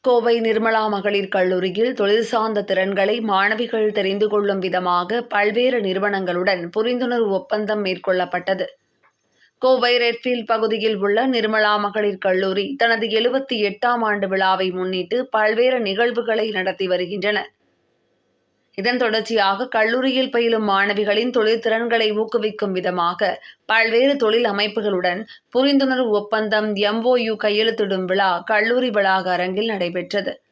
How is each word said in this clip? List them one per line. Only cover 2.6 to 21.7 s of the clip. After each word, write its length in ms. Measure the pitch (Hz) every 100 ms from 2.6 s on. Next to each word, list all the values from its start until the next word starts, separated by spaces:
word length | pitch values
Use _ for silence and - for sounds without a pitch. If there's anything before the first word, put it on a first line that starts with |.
திறன்களை 560 | 202 190 190 202 196 233
மாணவிகள் 720 | 220 190 202 214 240 226 214
தெரிந்து 380 | 208 190 202 208
கொள்ளும் 300 | 208 202 196
விதமாக 640 | 185 180 180 175 180 233
பல்வேறு 600 | 233 208 208 214 247 254
நிறுவனங்களுடன் 880 | 196 185 202 196 185 175 185 185 170
புரிந்துணர்வு 600 | 214 226 247 254 240 214
ஒப்பந்தம் 560 | 190 185 208 208 214 196
மேற்கொள்ளப்பட்டது. 800 | 180 - 185 180 180 175 190 180 - _ _ _ _ _ _ _ _
கோவை 360 | 254 254 240 240
ரெட்ஃபீல்ட் 480 | 233 233 254 247 220
பகுதியில் 500 | 220 220 220 220 208
உள்ள 320 | 202 208 262
நிர்மலா 520 | 247 214 214 214 214
மகளிர் 440 | 202 214 208 185 196
கல்லூரி 500 | 185 190 190 196 277
தனது 300 | 233 226 220
எழுபத்தி 500 | 214 240 262 269 233
எட்டாம் 420 | 202 202 247 240
ஆண்டு 240 | 220 208 196
விழாவை 440 | 190 190 190 190
முன்னிட்டு 560 | 180 185 185 175 247 254
பல்வேறு 520 | 220 214 220 247 254
நிகழ்வுகளை 720 | 208 196 240 233 226 220 220
நடத்தி 380 | 196 190 185 190
வருகின்றன. 640 | 180 180 202 202 208 - _ _ _ _ _ _ _ _ _ _ _ _ -
இதன் 200 | 208 247
தொடர்ச்சியாக 680 | 240 220 214 226 196 196 247
கல்லூரியில் 640 | 226 220 247 262 254 262
பயிலும் 380 | 240 233 226 208
மாணவிகளின் 600 | 196 202 202 208 202 247
தொழில் 300 | 240 214 226
திறன்களை 480 | 226